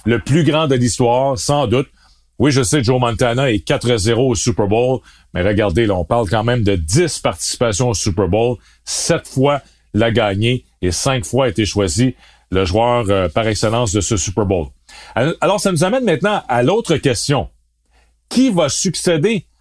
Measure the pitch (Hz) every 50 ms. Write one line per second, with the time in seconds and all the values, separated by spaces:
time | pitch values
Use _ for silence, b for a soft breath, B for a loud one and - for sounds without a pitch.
0 | - 107 117 107 - - 135 175 151 160 147 156 160 139 135 123 123 117 - -
1 | 123 117 120 127 135 139 131 - - - 143 147 139 101 117 135 147 - b b
2 | b b b b b _ _ - 117 147 127 139 123 - 151 151 110 120 131 127
3 | 123 117 113 92 131 117 117 127 143 131 107 98 - - 147 127 - 120 120 110
4 | 90 117 117 110 135 131 113 95 - 123 107 - 104 98 107 117 123 127 131 120
5 | b b b b b b - 90 90 104 104 101 107 101 80 117 117 104 95 90
6 | 82 - 117 120 113 87 117 107 107 120 123 123 101 101 98 90 78 78 104 165
7 | 180 151 - - - 127 - - - - - - 123 113 101 107 127 123 110 -
8 | - 107 85 104 98 87 98 110 117 123 123 b b b b b b - - -
9 | - - 170 151 - - - 131 131 143 147 135 b b b b b b - 104
10 | 113 117 107 117 107 101 98 101 113 120 127 123 - _ _ _ 92 92 87 -
11 | - 139 131 123 - - 117 131 135 120 - 113 107 92 - 101 98 92 78 104
12 | 127 131 b b b b b b b b 90 92 95 82 90 110 117 123 120 120
13 | 110 95 98 95 90 85 - 120 110 110 107 - - 107 113 120 123 101 95 104
14 | 92 - 117 98 - 107 90 113 104 95 98 87 76 67 - _ B B B B
15 | B B B 110 127 160 - - - 170 202 202 - 196 185 139 180 185 240 269
16 | 254 196 160 - 170 208 208 170 - - 123 120 120 139 196 233 220 - 156 127
17 | - 139 117 - - - 147 120 82 - - _ _ _ _ _ _ _ _ _
18 | _ _ _ _ _ _ - 233 262 262 190 170 156 131 - - - 180 - -
19 | - 185 170 151 156 220 233 170 - _ _ _